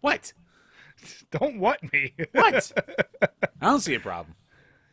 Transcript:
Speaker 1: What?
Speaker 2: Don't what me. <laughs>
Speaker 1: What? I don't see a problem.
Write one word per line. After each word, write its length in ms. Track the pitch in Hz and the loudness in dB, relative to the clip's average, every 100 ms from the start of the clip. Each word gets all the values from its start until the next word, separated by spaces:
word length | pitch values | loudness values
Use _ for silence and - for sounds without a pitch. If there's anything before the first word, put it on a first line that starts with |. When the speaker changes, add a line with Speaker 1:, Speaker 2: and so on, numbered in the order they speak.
Speaker 1:
What? 320 | 285 - - - _ _ _ - - _ - - - | -2 -2 -6 -18 _ _ _ -20 -20 _ -20 -20 -10
Speaker 2:
Don't 280 | 156 294 226 | -4 -4 0
what 320 | 196 294 143 | 0 0 -2
me. 220 | 143 135 - | -2 -2 -6
<laughs> 80 | 165 | -2
Speaker 1:
What? 380 | - 440 262 - 277 - - - - 214 _ - - | 2 4 4 0 -4 -4 -4 -6 -2 -2 _ -6 0
I 40 | 190 | 2
don't 140 | 269 | 2
see 160 | 180 117 | 0 -2
a 40 | |
problem. 360 | 101 87 82 - _ _ _ _ _ | -4 -8 -10 -18 _ _ _ _ _